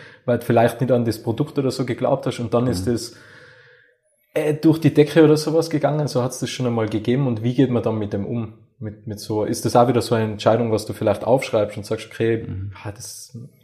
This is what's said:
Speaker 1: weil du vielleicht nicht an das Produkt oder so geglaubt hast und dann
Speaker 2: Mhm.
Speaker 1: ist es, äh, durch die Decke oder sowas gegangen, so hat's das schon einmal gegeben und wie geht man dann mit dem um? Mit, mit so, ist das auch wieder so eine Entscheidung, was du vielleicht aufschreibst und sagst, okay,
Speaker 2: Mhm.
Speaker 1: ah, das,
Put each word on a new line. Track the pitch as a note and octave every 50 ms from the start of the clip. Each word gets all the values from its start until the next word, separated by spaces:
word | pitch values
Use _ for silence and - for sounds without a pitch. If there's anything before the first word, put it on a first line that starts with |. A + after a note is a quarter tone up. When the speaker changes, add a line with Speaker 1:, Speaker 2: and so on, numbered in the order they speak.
| - - - - _
Speaker 1:
weil | - A#2+ A2+
du | -
vielleicht | - A#2 A#2 A#2 A#2 - -
nicht | C#3 B2 C3
an | B2 A#2+
das | A#2 A2 -
Produkt | - A#2+ A2 - D3 D3 - D3
oder | C3+ C3
so | A#2+ - C3
geglaubt | A#2+ A#2 A2 B2 A#2+ C3 C3 -
hast | C3+ A#2+ -
und | A#2+ A2+ -
dann | A#2+ B2
Speaker 2:
Mhm. | B2+
Speaker 1:
ist | A#2 F2+ F#2 A#2+
es, | A#2+ A2 - - - - - - - - - - - _ _ _ _ _ _ _ _ _ _ _ _ _ _ _ _
äh, | - D#3 D3+ D3+
durch | D3+ - D#3+ D3+ D#3
die | - C#3+ D3
Decke | - D3+ D3+ - E3+ D#3
oder | D3 D#3 D3+
sowas | D3+ E3 D3+ E3 D#3+ D#3+
gegangen, | - D3+ - C#3+ D3 D3+ D3+ -
so | - B2+
hat's | A#2+ C3 B2+ -
das | - A#2
schon | - - C3 B2
einmal | A#2+ A#2 A2 G#2
gegeben | A2 G#2+ G#2 A#2+ A#2+ C3+ C#3+ C3
und | A#2 G#2+ A2
wie | B2 B2+
geht | C#3 C3+ B2
man | B2 A#2 G#2
dann | A#2 A2 A2
mit | G#2+ G2+ G#2+
dem | G2+ G2
um? | - A#2+ A#2 A2+ G#2 - - _ _ _ _
Mit, | A2 G#2+ G#2 - - A2+
mit | G#2 G2+
so, | - - A2 G#2+ G#2+
ist | - A#2+ A2+ -
das | A#2 G#2+
auch | B2+ A#2+ A#2
wieder | A#2 A#2+
so | G#2 - A#2+
eine | A2 A2 A2
Entscheidung, | G#2+ G#2 - A2+ A2 A2+ A#2+ A#2
was | A2 G#2 -
du | - G#2+
vielleicht | - A2+ G#2+ G2 - -
aufschreibst | A2 B2 C3+ - - - A2 G#2 G#2 - A2
und | G2+
sagst, | - A2+ G#2+ - -
okay, | - - A2+ A2+ A2+ A2 - -
Speaker 2:
Mhm. | G2 F#2+ G2 G2+ F#2+ - -
Speaker 1:
ah, | G#2
das, | - - - - - - - - - A#2 A#2+ - _ _